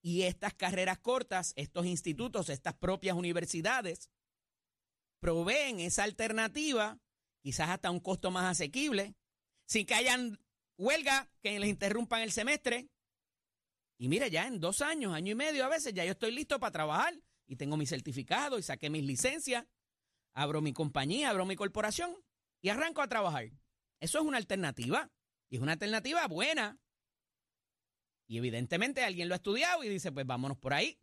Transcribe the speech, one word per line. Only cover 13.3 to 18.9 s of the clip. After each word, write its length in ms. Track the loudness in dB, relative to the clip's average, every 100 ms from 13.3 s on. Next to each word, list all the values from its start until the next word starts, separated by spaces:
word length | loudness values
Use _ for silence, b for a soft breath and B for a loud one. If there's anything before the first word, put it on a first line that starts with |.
| _ _ _ _ _ _ _
Y 100 | 0
mira, 200 | 2 2
ya 180 | 0 -2
en 120 | -2
dos 220 | -2 0
años, 320 | 0 0 -2
año 200 | -2 -2
y 20 |
medio 320 | 0 0 0 2
a 20 |
veces, 240 | 0 -2
ya 140 | -2 -2
yo 60 |
estoy 180 | 0 -2
listo 280 | -2 -2 -2
para 140 | 0
trabajar 480 | 0 0 2 2 0 _ _ _
y 100 | -6
tengo 200 | -2 0
mi 80 |
certificado 720 | 0 -2 -4 -6 0 0 2 -2
y 40 |
saqué 260 | -4 -6
mis 160 | -4